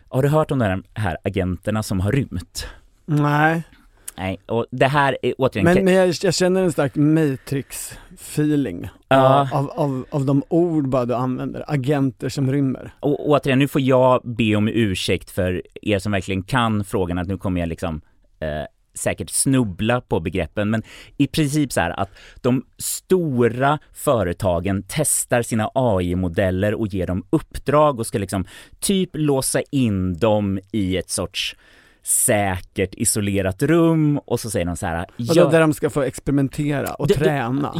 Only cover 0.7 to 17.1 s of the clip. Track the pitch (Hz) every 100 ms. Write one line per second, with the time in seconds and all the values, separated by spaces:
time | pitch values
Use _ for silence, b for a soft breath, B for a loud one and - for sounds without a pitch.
0.7 | 92 - - 101 80 104 98 90 87 -
1.7 | 110 - 95 95 135 110 90 - - -
2.7 | B - _ - 147 147 147 156 165 160
3.7 | b b b - - 95 95 - 113 -
4.7 | 127 135 147 139 127 123 - 131 107 165
5.7 | 180 185 185 185 151 196 - 180 185 185
6.7 | 156 143 156 147 160 151 135 - 135 -
7.7 | - - - - 185 - - 151 147 123
8.7 | 87 90 - - 131 131 139 135 143 139
9.7 | 247 147 131 - 151 135 143 - 170 175
10.7 | 156 135 131 120 117 127 127 135 120 -
11.7 | 147 127 143 135 - 139 - 131 143 135
12.7 | 120 123 - 143 143 - 143 147 127 143
13.7 | 156 127 131 127 123 120 113 113 104 107
14.7 | 113 107 92 - 92 - - 92 90 -
15.7 | - - 101 107 101 92 95 92 131 117
16.7 | 107 101 107 87